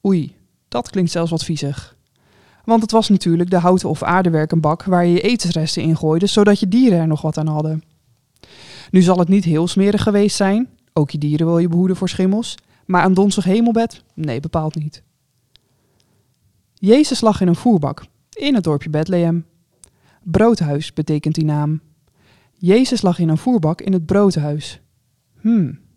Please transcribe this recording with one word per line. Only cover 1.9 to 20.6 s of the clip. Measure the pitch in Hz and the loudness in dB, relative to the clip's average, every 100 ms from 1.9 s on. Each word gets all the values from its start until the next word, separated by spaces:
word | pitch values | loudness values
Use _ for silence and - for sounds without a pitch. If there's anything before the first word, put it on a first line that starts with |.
| _ _ _ _ _ _ _ | _ _ _ _ _ _ _
Want | - 226 | 0 0
het | 220 | 2
was | 226 220 | 0 2
natuurlijk | 196 175 165 175 | 2 2 0 2
de | 180 | 2
houten | 175 185 185 | 2 2 0
of | 156 | -4
aardewerken | - 175 180 160 156 165 | 0 0 2 0 0 0
bak | 156 170 | 0 -2
waar | - 180 175 | 0 2 2
je | |
je | 175 | 2
etensresten | 214 240 175 165 156 - | 0 -2 -2 -4 -4 -2
in | 160 160 | -2 0
gooide, | 156 160 196 | 0 0 2
zodat | - 208 202 | 2 4 2
je | 190 | 2
dieren | 226 262 175 | 2 4 2
er | 160 | 0
nog | 156 | -2
wat | 156 156 | -4 -4
aan | 156 | -4
hadden. | 151 156 156 _ _ _ _ _ _ - - - - - | -4 -4 -6 _ _ _ _ _ _ -20 -20 -20 -20 0
Nu | 185 | 2
zal | 175 185 | 4 2
het | 170 | 2
niet | 196 | 2
heel | 170 156 175 | 2 0 0
smerig | - 196 208 | 0 0 2
geweest | - 202 202 - | 0 2 0 0
zijn, | 196 208 254 _ _ | 0 0 -4 _ _
ook | - 147 | -4 -2
je | 151 | -4
dieren | 147 151 165 | -4 0 0
wil | 170 | 0
je | 175 | 0
behoeden | 170 185 180 | 0 0 -2
voor | 185 | -4
schimmels, | - 185 208 240 - _ _ - | -2 -2 -2 -6 -14 _ _ -2
maar | 180 175 | 0 2
een | |
donzig | 185 202 196 | 2 2 0
hemelbed? | 185 208 233 226 226 - _ | 0 0 2 0 -2 -6 _
Nee, | - 151 117 | -10 -8 -6
bepaald | 160 165 156 151 | -6 -4 -4 -6
niet. | 151 - _ _ _ _ _ _ _ _ _ _ _ _ _ _ _ _ _ | -10 -12 _ _ _ _ _ _ _ _ _ _ _ _ _ _ _ _ _
Jezus | _ 190 254 302 247 | _ 4 4 4 0
lag | 220 202 | 0 2
in | 180 | 0
een | 175 | 2
voerbak, | 247 196 143 - - _ _ | 2 0 0 -8 -18 _ _
in | 440 285 247 | -6 -2 0
het | |
dorpje | 170 143 160 | 0 -4 -2
Bethlehem. | 151 165 180 170 170 165 _ _ _ _ _ _ _ | -4 -2 0 0 -2 -6 _ _ _ _ _ _ _
Broodhuis | 180 185 226 226 | -4 2 2 2